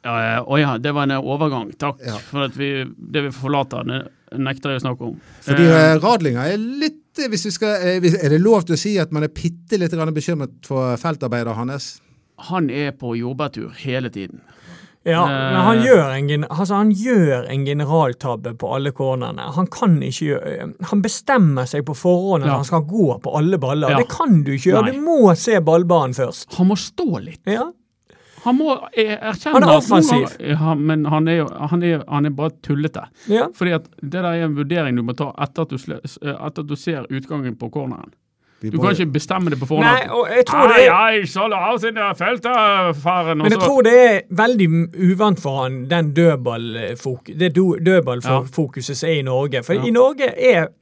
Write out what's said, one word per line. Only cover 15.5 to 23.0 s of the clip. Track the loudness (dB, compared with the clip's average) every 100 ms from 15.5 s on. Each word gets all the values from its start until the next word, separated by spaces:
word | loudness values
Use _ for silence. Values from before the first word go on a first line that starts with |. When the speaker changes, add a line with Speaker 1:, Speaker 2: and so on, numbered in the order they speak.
| 2
Speaker 3:
han | 4 4
gjør | 6 6 6
en | -2 -2
gen-, | -2 -2
altså, | -4 -2 2
han | 2
gjør | 2 2 4 4 2 -2
en | -4
generaltabbe | -2 -2 0 2 0 -2 -6 -6 -8 -8
på | -6
alle | -4 -4
cornerne. | -4 -4 -4 -6 -10 -8
Han | -4 -4
kan | 0 2 2
ikke | 0 -6 -4
gjø-, | -4
eh, | -4 -10 -12 -12
han | -4 -2
bestemmer | -2 -6 0 2 4 2 -4
seg | -6 -6
på |
forhånd | -4 0 0 0 0
at | 0
Speaker 1:
Ja. | -2
Speaker 3:
han | 0
skal | -2
gå | -2 0